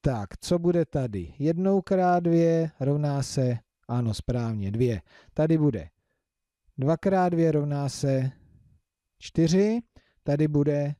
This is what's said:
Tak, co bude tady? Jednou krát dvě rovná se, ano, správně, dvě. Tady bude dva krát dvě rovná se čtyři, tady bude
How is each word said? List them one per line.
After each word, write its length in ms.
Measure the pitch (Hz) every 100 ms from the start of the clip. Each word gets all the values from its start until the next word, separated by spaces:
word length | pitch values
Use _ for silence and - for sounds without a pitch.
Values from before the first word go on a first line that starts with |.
Tak, 280 | - 123 98 -
co 180 | - 175
bude 260 | 170 175
tady? 500 | 160 151 127 101 85 -
Jednou 440 | 143 170 190 196
krát 380 | 180 190 180 175
dvě 500 | 170 170 165 165 160 _
rovná 420 | 135 147 147 139
se, 360 | 131 - 127 120 _ _ -
ano, 260 | 120 120
správně, 560 | 107 - 123 117 110 98
dvě. 320 | 107 123 104 - - -
Tady 240 | - 156 160
bude 300 | 151 113 - _ _ _ _ _ _ _ _ -
dva 180 | 135 160
krát 320 | 196 190 180
dvě 240 | 170 165
rovná 360 | 151 147 143 139
se 420 | - 139 135 131 - _ - _ _ _ _ _ _
čtyři, 600 | - - 160 180 208 233 - - _ _
tady 260 | - 143 156
bude 460 | 147 143 143 143 147